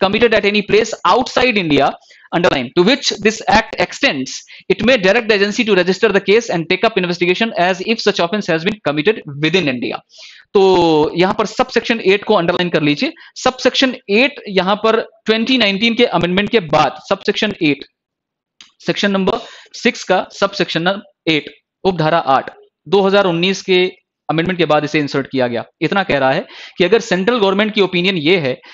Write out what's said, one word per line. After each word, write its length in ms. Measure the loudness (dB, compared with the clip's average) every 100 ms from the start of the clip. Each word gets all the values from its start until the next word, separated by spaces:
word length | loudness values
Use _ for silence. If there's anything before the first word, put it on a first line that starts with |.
committed 300 | 0 2 2 2
at 120 | 0
any 100 | 0 2
place 420 | 0 0 -2 0
outside 440 | 0 0 0 0 0
India, 340 | 2 2 2 -2 _ -20 -6 0
underline, 300 | 0 0 -2 0
to 100 | 2
which 240 | 2 -2 -2 -2
this 140 | -2 0
act 280 | 0 0 -4
extends, 500 | -4 -2 -2 -2 -6 -10 -16 -12 -4
it 120 | 0 2
may 100 | 2
direct 260 | 4 2 2
the 120 | 0
agency 280 | 0 -2 0
to 140 | 2
register 320 | 2 2 2 2
the 60 | 2
case 180 | 2 2
and 120 | -4
take 280 | -2 0 0
up 80 | 0
investigation 520 | -2 -2 -2 0 -2 0
as 140 | -2 -2
if 160 | -4 -2
such 240 | -2 0
offense 300 | -2 -2 -2
has 100 | -2
been 120 | -2 -4 -4
committed 260 | -2 0 -2 -4 -4
within 200 | -2 0
India। 360 | -2 -4 -6 -8 _ -20 -20 -20 _
तो 580 | 2 4 4 4 2 2 0
यहां 180 | 0
पर 120 | 0 -4
सबसेक्शन 560 | -2 -2 -2 -2 -2
एट 220 | 2 0
को 100 | 2
अंडरलाइन 360 | 0 2 0 0
कर 120 | 0
लीजिए। 320 | 0 0 -2 -6 -20 -4
subsection 520 | -4 0 -2 2 -2 -2 -2
eight 260 | 2 2 -2 -4
यहां 280 | -2 0 0
पर 340 | 0 0 -2 _ -2
ट्वेंटी 320 | -2 0 2
नाइनटीन 380 | 2 0 0 2
के 100 | 0
अमेंडमेंट 440 | 2 0 0 0
के 100 | -2
बाद 400 | 0 0 0 -2 -6
subsection 440 | -6 -2 -2 -2 -2
एट, 160 | 0 -2 -6 _ _ _ _ _ _ _ -20 _ -6
Section 260 | -4 -2
number 280 | 0 0 -2 -6 -20 -20
six 300 | -4 -2 -2
का 240 | -2 -2 -2 -4
subsection 420 | -4 -2 -4 -2
नंबर 500 | -2 -4 -8 _ -2
एट, 140 | -2 -2 -16 _ _
उपधारा 340 | -4 0 0 0
आठ, 340 | 2 0 0 -14 -20 _ -2
दो 140 | 0
हज़ार 240 | 2 2 2
उन्नीस 360 | 0 -2 -2
के 300 | 0 0 0 -4 _ _ -6
amendment 280 | -2 -2 0
के 80 | 2
बाद 180 | 2
इसे 160 | 0 -2
insert 280 | -2 -4 -4
किया 160 | -2 -2
गया। 160 | -2 -8 -6
इतना 220 | -2 -2
कह 140 | 0 0
रहा 140 | 2
है 140 | 0 -4 -14 -12 -2
कि 60 |
अगर 160 | 2 2
central 380 | 2 -2 0 2
government 360 | 2 2 0
की 80 | 0
opinion 360 | 0 0 0 0
ये 200 | 2 2
है 220 | 0 -6 -10